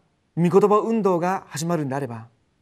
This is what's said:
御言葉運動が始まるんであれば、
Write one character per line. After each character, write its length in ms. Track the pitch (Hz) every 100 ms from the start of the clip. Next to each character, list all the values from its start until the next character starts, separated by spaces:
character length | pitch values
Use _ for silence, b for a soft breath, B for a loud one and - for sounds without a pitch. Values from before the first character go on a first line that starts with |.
| _ _ _ -
御 60 |
言 60 | 170
葉 280 | 185 202 208
運 240 | 226 226
動 160 | 196 175
が 260 | 175 190 -
始 180 | 139 165
ま 100 | 170
る 80 |
ん 40 | 143
で 60 |
あ 60 | 135
れ 60 | 131
ば、 220 | 113 113 _ _ _